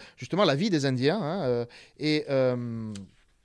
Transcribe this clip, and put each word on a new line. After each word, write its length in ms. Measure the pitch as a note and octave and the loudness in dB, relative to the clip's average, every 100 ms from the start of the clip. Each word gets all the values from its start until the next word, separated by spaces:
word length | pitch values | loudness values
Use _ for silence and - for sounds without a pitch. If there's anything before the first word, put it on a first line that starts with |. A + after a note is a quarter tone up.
| - - | -4 -16
justement 260 | B2 E3+ | -4 2
la 120 | F#3+ C#3 | 2 4
vie 140 | G#3+ | 2
des 160 | D#3+ C3+ | 2 2
Indiens, 340 | B2+ C3+ G#3+ | 2 2 0
hein, 220 | D3+ F#3+ C3+ | -2 -2 0
euh, 200 | A#2+ A#2 - - - | -2 -4 -10 -20 -6
et, 280 | D3+ D3+ C#3+ | 0 0 0
euh, 640 | C3+ B2+ B2 A#2+ A2+ A2 G2+ F#2+ _ _ _ | 2 2 0 -4 -8 -8 -10 -14 _ _ _